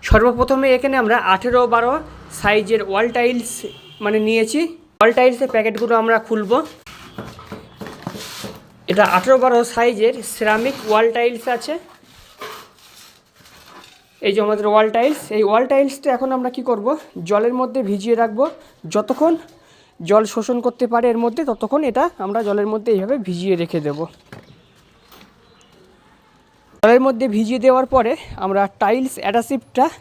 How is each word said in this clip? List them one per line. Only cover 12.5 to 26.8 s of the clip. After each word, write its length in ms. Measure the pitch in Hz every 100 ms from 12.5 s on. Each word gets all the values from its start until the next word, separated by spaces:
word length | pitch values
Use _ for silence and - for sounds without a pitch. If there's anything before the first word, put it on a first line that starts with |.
| - - _ - - - _ _ _ - - - - - _ _ _
এই 120 | 214
যে 80 | 196
আমাদের 260 | 208 214 208
ওয়াল 240 | 214 214
টাইলস, 420 | 220 247 302 -
এই 100 | 208
ওয়াল 240 | 208 214 254
টাইলসটা 460 | 269 277 269 302
এখন 200 | 254 262
আমরা 180 | 262 247
কি 120 | 247
করব, 340 | 254 226 208 311 - -
জলের 300 | 170 202 233
মধ্যে 280 | 254 254 262
ভিজিয়ে 320 | 208 202 208
রাখবো। 360 | 233 233 214 294 - - _ 165
যতক্ষণ 480 | 202 214 262 311 330 - - _ _ _ _
জল 220 | 170 208
শোষণ 360 | 220 233 214 240
করতে 260 | 240 233 240
পারে 220 | 233 240
এর 100 | 226
মধ্যে, 260 | 233 233
ততক্ষণ 400 | 294 220 214 285
এটা 260 | 294 233 330 -
আমরা 240 | 196 220
জলের 240 | 208 202 208
মধ্যে 260 | 214 220
এইভাবে 260 | 208 190 277
ভিজিয়ে 380 | 190 175 185 180
রেখে 240 | 170 170
দেব। 260 | 147 147 165 - _ - - - _ _ _ _ _ - - _ _ _ _ _ _ _ _ _ _ _ _ _ _ -